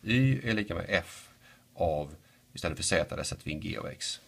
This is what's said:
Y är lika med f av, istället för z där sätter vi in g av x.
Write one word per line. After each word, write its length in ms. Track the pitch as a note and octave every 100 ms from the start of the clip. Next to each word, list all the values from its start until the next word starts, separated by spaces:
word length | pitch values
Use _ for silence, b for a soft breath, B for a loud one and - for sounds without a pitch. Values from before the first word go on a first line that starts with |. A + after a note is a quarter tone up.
Y 480 | G#2+ A#2+ C3+ C3+ A#2+
är 40 |
lika 220 | G#2+ G#2 E2+
med 100 | F2
f 400 | F#2+ - - - B B B B
av, 420 | - E2+ D2+ D2 D#2 b b b
istället 240 | - E2+ D2
för 60 |
z 320 | F2 F2 E2 -
där 80 |
sätter 220 | D2+ - -
vi 60 |
in 80 | D#2
g 180 | - -
av 100 | -
x. 340 | - - -